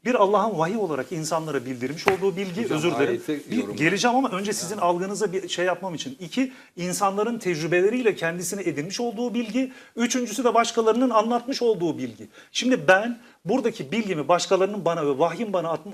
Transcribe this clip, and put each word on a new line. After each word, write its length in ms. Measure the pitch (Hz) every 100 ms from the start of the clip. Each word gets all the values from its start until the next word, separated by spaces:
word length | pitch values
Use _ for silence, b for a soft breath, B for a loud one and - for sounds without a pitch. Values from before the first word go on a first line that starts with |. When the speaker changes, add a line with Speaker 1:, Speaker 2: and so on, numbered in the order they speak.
Speaker 1:
Bir, 100 | 214
Allah'ın 440 | 240 190 208 220 180
vahiy 180 | 165 226
olarak 360 | 190 139 127
insanlara 520 | 170 156 165 156 139 120
bildirmiş 420 | 127 127 160 185
olduğu 280 | 190 196 180
bilgi, 280 | 196 175
Speaker 2:
Hocam, 140 | 220 151
Speaker 1:
özür 120 | 170
dilerim. 180 | 123 135
Speaker 2:
ayeti 420 | 117 - 147 -
Speaker 1:
Bir, 60 | 120
Speaker 2:
yorumla. 180 | 104
Speaker 1:
geleceğim 420 | 117 156 190 240 254
ama 140 | 269
önce 220 | 190 202
sizin 220 | 214 170
Speaker 2:
Yani. 100 | 208
Speaker 1:
algınıza 480 | 175 175 190 202 202
bir 160 | 185 180
şey 160 | -
yapmam 300 | 180 175 190
için. 220 | 156 131 -
İki, 320 | 170 240 262 B B -
insanların 600 | 175 175 202 196 226 233
tecrübeleriyle 760 | 185 160 160 175 196 247 226
kendisine 480 | 180 165 175 180 208
edinmiş 380 | 175 143 160 202
olduğu 340 | 240 208 247
bilgi. 380 | 220 226 220 262 B B -
Üçüncüsü 480 | 233 247 240 214
de 100 | 247
başkalarının 560 | 226 226 - 226 226 254
anlatmış 520 | 220 226 240 240 269
olduğu 360 | 240 202 170 127
bilgi. 300 | 127 110 110 B B
Şimdi 360 | - 240 247 147
ben 300 | 185 233 240 B B
buradaki 480 | 165 247 226 - 135
bilgimi 360 | 196 208 165 135
başkalarının 560 | 175 - 190 190 208
bana 220 | 165 170 147
ve 120 | 135
vahyin 340 | 165 175 226
bana 160 | 185 165
at-, 160 | 156 202